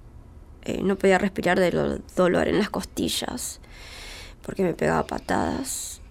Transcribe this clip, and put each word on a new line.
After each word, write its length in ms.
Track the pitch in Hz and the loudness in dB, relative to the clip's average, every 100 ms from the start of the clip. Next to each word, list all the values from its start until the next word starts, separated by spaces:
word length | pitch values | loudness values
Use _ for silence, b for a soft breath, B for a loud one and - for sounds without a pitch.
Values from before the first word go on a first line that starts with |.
| - - - - - - | -20 -20 -20 -20 -20 -12
eh, 160 | - - | -6 -2
no 140 | 190 196 | 0 4
podía 220 | 196 185 | 4 6
respirar 400 | 196 - 170 190 | 4 0 2 4
de 100 | 175 | 4
lo-, 260 | 160 143 143 - - | 4 0 -2 -4 2
dolor 320 | 180 175 - | 4 4 4
en 100 | 165 | 2
las 100 | 208 | 0
costillas, 880 | - - - - - - 247 - - B B B B B B B - | -2 -6 -2 -2 -2 -4 -6 -8 -10 B B B B B B B -14
porque 180 | - - | -8 0
me 120 | 185 | 0
pegaba 320 | 156 160 160 - | 2 2 2 0
patadas. 920 | - - 95 85 254 269 - - - - | -4 -2 0 0 -2 -4 -6 -8 -12 -16